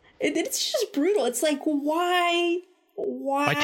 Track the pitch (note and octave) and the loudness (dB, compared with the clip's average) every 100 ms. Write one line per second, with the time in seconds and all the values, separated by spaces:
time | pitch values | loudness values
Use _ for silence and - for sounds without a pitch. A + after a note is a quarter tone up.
0 | - - D4+ C#4+ E4 - - D5 G#4+ - | -16 -4 -2 -2 -2 -4 -2 -2 -2 0
1 | D#4+ G#4 B3 A#3+ D#4 D4 D#4 C#4+ C#4+ D#4+ | 2 2 0 0 0 0 0 0 0 0
2 | F4+ F4+ F4 E4+ F4 F4 - _ _ - | 2 2 2 2 2 0 -6 _ _ -8
3 | C4 B3+ C4 C#4 D4 D4 | -6 -4 -2 0 2 2